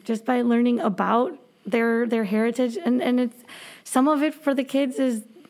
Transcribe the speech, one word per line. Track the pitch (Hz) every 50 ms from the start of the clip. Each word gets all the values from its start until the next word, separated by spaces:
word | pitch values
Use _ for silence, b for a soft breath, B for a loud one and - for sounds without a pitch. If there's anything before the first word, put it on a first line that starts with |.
| -
just | - 226 214 -
by | 254 254 247
learning | 240 240 233 233 240 247 240 -
about | - 214 180 - - 180 214 233 247 359 302 - - _ _ _ -
their, | 208 214 226 233 233 226 233 240 226
their | 233 226 220
heritage. | 185 208 214 220 233 233 - 254 240 226 370 -
And, | 233 254 254 -
and | 247 247 247
it's, | 254 240 - - - B B B B B B B B
some | - - 254 262 302
of | 311 277 294
it | 311 302
for | - - 285 277
the | 269 262
kids | 262 - 269 285 262 262 -
is | 269 254 233 214 208 - - - -